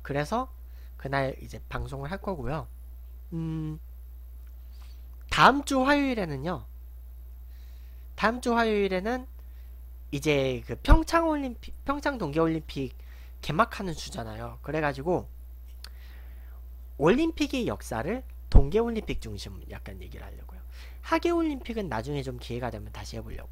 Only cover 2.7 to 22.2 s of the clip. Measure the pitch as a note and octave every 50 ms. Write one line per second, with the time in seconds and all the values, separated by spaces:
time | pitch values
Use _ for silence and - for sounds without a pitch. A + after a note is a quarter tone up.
2.7 | - - - - - - - - - - - - E3+ E3 D#3+ D#3+ D#3+ D#3+ D#3 D#3
3.7 | D#3 D#3 - - - - - - - - - - - - - - - - - -
4.7 | - - - - - - - - - - - - - - D#3 G#3 C4 C#4+ C#4+ -
5.7 | C#4 C4 B3+ C#4 D4 C#4+ C#4 C4+ B3 A3 F#3 D#3+ C#3+ C3 C#3 F3 F3 - - -
6.7 | - - - - - - - - - - - - - - - - - - - -
7.7 | - - - - - - - - - - - G#3+ A#3+ A#3+ - B3 A#3 A#3 A#3 A3+
8.7 | G#3+ G3+ G3+ F#3+ F#3 F3+ F#3 A3 B3 B3+ B3+ - - - - - - - - -
9.7 | - - - - - - - - - C#3 C3+ D#3 D3 C#3 C3+ C3 B2+ A#2+ - -
10.7 | A#2+ - - - D#4 D#4+ D#4+ - - E4 E4 D#4+ D4+ D4 C#4 B3+ A3+ - - -
11.7 | - - - - C#4 D4 - D4+ C#4 A#3+ G3 C#3+ C#3 E3 E3 E3 D#3+ D#3+ - -
12.7 | - D3 C3+ A#2+ - - - - - - - - - - - - D3 F3 A#3 -
13.7 | - - G3+ F3+ D#3 - - - - - A#2 A2 G#2+ A2 A#2+ A#2 A#2+ - - -
14.7 | C#3+ D#3+ D#3 C#3+ C3+ C3+ C#3 F3 F3+ C3+ G2 - - - - - - - - -
15.7 | - - - - - - - - - - - - - - - - - - - -
16.7 | - - - - - - C3+ D#3+ A#3 C4+ E4 E4 - - D4+ C#4 - C4 A3 C#3+
17.7 | G#2 - - - A#2+ A2+ B2+ E3 A3+ C4 - - - - - - - - C#3 C#3
18.7 | E3+ A3 A#3 A#3 A3+ A3 - - C3+ - - A2+ G#2 F#2+ - G#2 F#2 F#2+ - -
19.7 | G2+ G2+ - G#2+ G2 F#2 F#2 G2 - - - - - - - - - - - -
20.7 | - - - - - - - - E4 E4 E4 F4 E4+ E4+ E4 D#4 C#4+ B3+ - -
21.7 | A3+ A3+ G3+ D#3+ A2+ A2 A#2 C#3 D3 C#3+